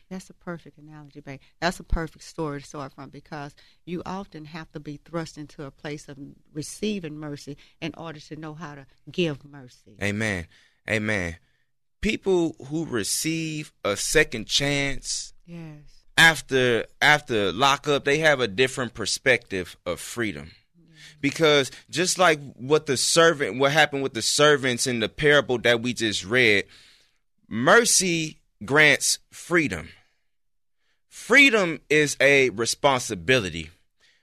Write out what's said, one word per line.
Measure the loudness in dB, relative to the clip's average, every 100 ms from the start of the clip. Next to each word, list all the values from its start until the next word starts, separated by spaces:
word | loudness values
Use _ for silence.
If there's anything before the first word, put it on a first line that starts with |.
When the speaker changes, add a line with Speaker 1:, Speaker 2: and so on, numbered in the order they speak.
| _
Speaker 1:
That's | -14 -14
a |
perfect | _ -14 -14 -16 -20
analogy, | -20 -20 -20 -18
babe. | -16 -18 _ _
That's | -4 -4
a |
perfect | -2 -2 -2 -10 -16
story | -8 -6 -8
to | -12
start | -14 -14
from, | -14 -18
because | -20 -16 -14 -14 -16 _ _ -12
you | -10 -8
often | -10 -12 -18
have | -16 -16 -14
to | -14
be | -14 -16
thrust | _ -10 -10 -14
into | -18 -16
a | -18
place | -14 -12 -12 -14
of | -18 -18 -20 _
receiving | -14 -12 -8 -6 -6 -10 -12
mercy | -12 -12 -14 -18 _ _
in | -12 -12
order | -14 -16
to | -16 -14
know | -14
how | -14 -16 -16
to | -20 _ -10
give | -4 -2 -4 -12
mercy. | -20 -20 -20 _ -6
Speaker 2:
Amen. | -4 -2 -2 -4 -8 _ _ _ -6
Amen. | -4 -2 -2 -4 -8 _ _ _ _ _ _
People | -4 -2 0 0 0 -4 -8
who | -8 -4
receive | -4 -4 -4 -4 -4 -6 -10 -12 _ -4
a | -4
second | 2 2 2 -2 -4
chance | -2 0 0 -2 -4 -6 -8 -10 -18 -18
Speaker 1:
Yes. | -16 -16 -18 -20 -20 _ 4
Speaker 2:
after, | 6 4 0 2 4 2 -2 _
after | 2 2 2 0 0
lockup, | 2 2 2 0 -2
they | 0 2
have | 2 2
a | 0
different | 0 0 0 -8
perspective | -6 -6 -2 0 0 -2 -8 -8 -8 -8
of | -8
freedom. | -8 -6 -6 -8 -16 -20 _ _
Speaker 1:
Yes. | _ -20 -20 -6
Speaker 2:
Because | -4 2 4 4 2 -8 _
just | -4 -2 2
like | 2 2 -4 -14
what | 0 0 2
the | -2
servant, | 2 4 4 2 -4 0
what | 2
happened | 4 2 0
with | -6
the | -4
servants | -2 4 4 4 0 -2 -2
in | -2
the | -4
parable | 0 4 4 2 2
that | 2 2
we | 0
just | -2 -2 -4 -2
read, | 2 4 4 0 -12 -20 _ _ _ _ _ _
mercy | 0 4 6 6 2 2 -2 -4 -10 _ _
grants | 0 4 6 4 0 -4 _
freedom. | -20 -2 0 0 -6 -10 -20 _ _ _ _ _ _ _ _ _ _ _
Freedom | -18 2 6 6 6 2 -2 0
is | 2 2 2
a | 4 6 4
responsibility. | 0 -4 0 2 2 -2 -6 0 0 0 -8 -12 _ _ _ _ _